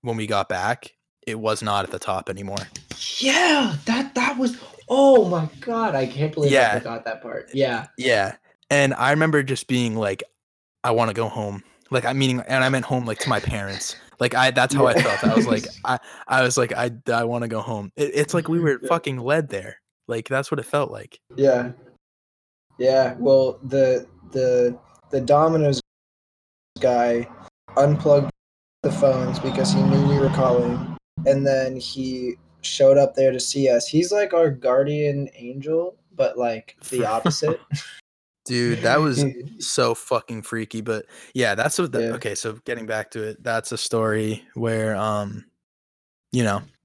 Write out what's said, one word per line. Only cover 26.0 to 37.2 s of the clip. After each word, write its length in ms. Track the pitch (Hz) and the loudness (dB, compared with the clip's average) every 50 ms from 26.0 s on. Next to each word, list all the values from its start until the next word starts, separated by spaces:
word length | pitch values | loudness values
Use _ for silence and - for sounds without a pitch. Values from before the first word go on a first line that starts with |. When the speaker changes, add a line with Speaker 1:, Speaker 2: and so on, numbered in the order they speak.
| _ _ _ _ _ _ _ _ _ _ _ _ _ _ _ - | _ _ _ _ _ _ _ _ _ _ _ _ _ _ _ -2
Speaker 2:
guy 480 | - 127 123 120 120 120 120 120 120 - - - - - _ _ _ - - | 0 2 2 4 2 2 0 0 -2 -6 -12 -20 -20 -20 _ _ _ -4 2
unplugged 540 | - 139 147 151 147 - 151 143 143 143 - - _ _ _ _ _ _ _ _ _ | 2 4 4 2 2 4 4 4 4 4 0 -8 _ _ _ _ _ _ _ _ _
the 80 | - - | -4 -4
phones 460 | - - 139 135 131 131 127 127 - - | 0 2 2 2 2 2 -2 -4 -4 -4
because 320 | - 131 131 135 131 - | -6 -4 -2 -2 0 2
he 100 | - 131 | 2 2
knew 260 | 131 131 135 135 139 143 | 4 4 4 4 4 4
we 100 | 143 139 | 4 4
were 120 | 135 135 | 2 2
calling, 680 | - 143 131 131 123 123 120 120 120 123 - 85 80 - _ _ _ - - | 2 2 2 2 4 2 2 0 -2 -4 -6 -10 -12 -16 _ _ _ -2 2
and 200 | 139 139 139 139 | 2 2 4 4
then 300 | 139 135 135 131 131 131 | 2 2 2 0 -2 -6
he 600 | 127 120 - - 135 131 131 127 127 123 123 120 _ _ _ _ _ | -8 -12 -12 -10 -8 -8 -8 -6 -6 -6 -8 -8 _ _ _ _ _
showed 340 | - - - - 139 135 139 | -10 -8 2 6 8 8 8
up 180 | 143 139 135 - | 8 6 4 4
there 180 | - 135 135 | 4 4 4
to 60 | 127 127 | 4 2
see 280 | - - - 143 139 131 | -4 -4 -2 2 4 4
us. 180 | 120 120 - | 4 4 2
He's 240 | - - 156 175 175 | 2 2 2 2 4
like 220 | 202 208 208 196 | 2 0 2 2
our 180 | - 170 165 156 | 4 4 4 4
guardian 760 | 139 127 - 131 123 135 139 147 147 151 147 147 139 143 139 135 _ | 2 0 0 2 2 4 2 2 0 0 0 0 0 -2 -6 -8 _
angel, 640 | - 120 120 131 139 135 151 160 165 175 180 - _ _ _ _ | -16 -14 -12 -12 -10 -6 -2 -2 -2 -2 -2 -8 _ _ _ _
but, 220 | - 135 117 - 120 | -2 0 0 0 -2
like, 380 | 123 117 113 110 - - - _ - - | -2 -2 -2 -6 -10 -16 -20 _ -10 -6
the 140 | 131 127 117 | -4 -2 -2
Speaker 1:
<laughs> 20 | |
Speaker 2:
opposite. 540 | 107 110 113 | 0 -2 0